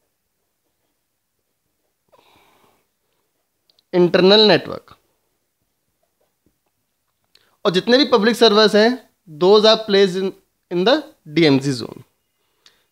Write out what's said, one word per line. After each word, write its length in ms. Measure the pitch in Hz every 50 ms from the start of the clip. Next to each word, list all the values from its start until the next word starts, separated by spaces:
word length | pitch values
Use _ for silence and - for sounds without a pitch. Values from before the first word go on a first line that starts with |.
| _ _ _ _ _ _ _ _ _ _ _ _ _ _ _ _ _ _ _ _ _ _ _ _ _ _ _ _ _ _ _ _ _ _ _ _ _ _ _ _ _ _ _ _ _ _ _ _ _ _ _ _ _ _ _ _ _ _ _ _ _ _ _ _ _ _ _ _ _ _ _ _ _ _ _ _ _ _
internal 480 | - 180 180 170 190 180 180 190 202 214 214
network। 480 | 208 170 139 - - - - _ _ - _ _ _ _ _ _ _ _ _ _ _ _ _ _ _ _ _ _ _ _ _ _ _ _ _ _ _ _ _ _ _ _ _ _ _ _ _ _ _ _ _ _ _ _ _ _ _ _ _ _ _ _ _ -
और 60 | 202
जितने 260 | 165 185 175 233 247 269
भी 60 | 294
पब्लिक 320 | - 254 202 196 240 220
सर्वर्स 380 | - 240 220 202 214 220 202 214
हैं, 140 | 208 220 240 254 254 - _ _ _ _ 170 156 147
those 220 | 175 190 214 214 208
are 140 | 220 220 220 220
placed 320 | 220 196 196 202 190 175 190
in, 100 | 190 190 - _ _ _ _ _ _ -
in 120 | 180 175 185 233
the 80 | 277 311 294 - _ _ _ 156 147
D 100 | 160 165 147
M 100 | 135 131
Z 160 | 135 143 131 117
zone। 200 | - - 50 - - _ _ _ _ _ _ _ _ _ _ _ _ _ _ _ _ _